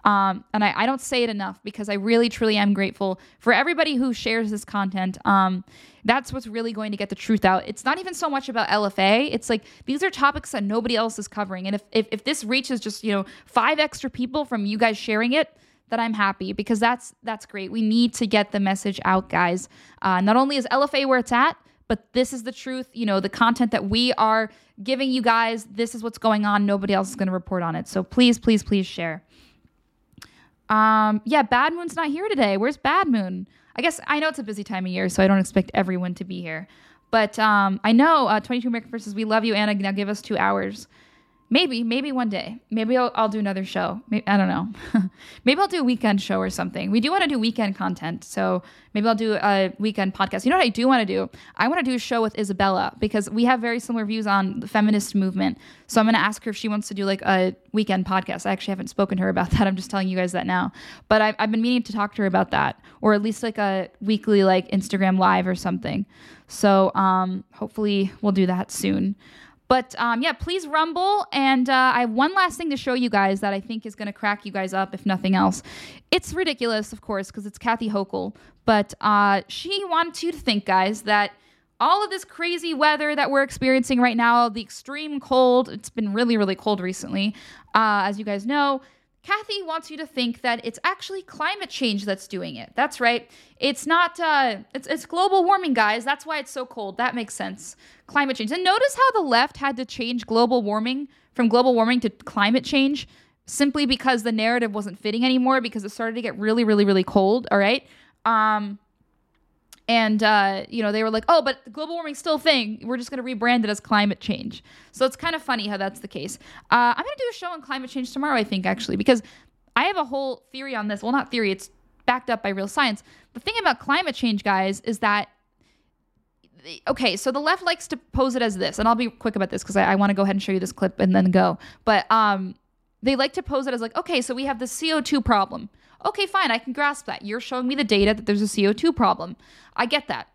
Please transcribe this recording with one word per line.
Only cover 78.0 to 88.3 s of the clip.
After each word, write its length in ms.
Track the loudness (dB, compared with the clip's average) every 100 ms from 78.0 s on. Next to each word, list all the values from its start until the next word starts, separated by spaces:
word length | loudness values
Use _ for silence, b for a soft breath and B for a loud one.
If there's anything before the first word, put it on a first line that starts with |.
| -4 -6 -6 b b b
But, 300 | 2 2 2 -2
uh, 420 | 2 4 4 2 -2
she 380 | -12 -6 -6
wants 400 | -2 -2 -2 -4
you 80 | -6
to 60 | -4
think, 260 | -2 -2
guys, 380 | 2 2 2 -2
that 280 | 0 2 0 -6 b b b _
all 240 | 2 2
of 80 | 0
this 140 | -6
crazy 500 | -12 -8 -4 -4 -4
weather 400 | 2 2 2 0
that 160 | 0 2
we're 140 | 2
experiencing 560 | 0 0 2 2 2 2
right 160 | 2 4
now, 320 | 4 4 2
the 120 | -2
extreme 600 | -12 -18 -14 -12 -8 -10
cold, 480 | 0 4 6 4 2
it's 200 | -8 -10
been 240 | -6 -2
really, 240 | 0 2 2
really 200 | 2 0
cold 240 | -2 -2
recently, 520 | -4 -8 -6 -4 -4 B B B B
uh, 300 | 2 4 2 0
as 120 | -2
you 60 |
guys 200 | -4